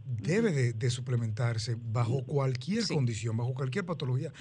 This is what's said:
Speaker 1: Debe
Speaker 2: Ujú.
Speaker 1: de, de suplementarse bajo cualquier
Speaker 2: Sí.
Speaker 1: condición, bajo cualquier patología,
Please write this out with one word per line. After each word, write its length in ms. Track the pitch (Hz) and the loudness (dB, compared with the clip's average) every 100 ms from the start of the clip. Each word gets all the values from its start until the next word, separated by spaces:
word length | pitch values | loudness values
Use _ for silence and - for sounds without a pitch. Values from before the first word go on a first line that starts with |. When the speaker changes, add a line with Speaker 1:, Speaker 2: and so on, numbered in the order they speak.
| 135 | -4
Speaker 1:
Debe 440 | 113 104 196 226 | -4 2 2 4
Speaker 2:
Ujú. 80 | 143 | 4
Speaker 1:
de, 160 | 120 | 2
de 160 | 110 127 | 2 0
suplementarse 880 | 127 127 120 113 107 120 110 - 113 | 0 0 0 0 0 0 0 -2 -4
bajo 440 | 117 107 113 135 123 | -2 0 2 0 0
cualquier 580 | 143 135 127 - 220 | 2 2 0 0 0
Speaker 2:
Sí. 100 | 214 | 0
Speaker 1:
condición, 440 | 156 123 104 113 110 | 2 2 0 -2 0
bajo 160 | 120 | -2
cualquier 320 | 131 135 175 180 | -2 -2 -2 -2
patología, 480 | 160 127 127 156 - | -2 0 0 -2 -8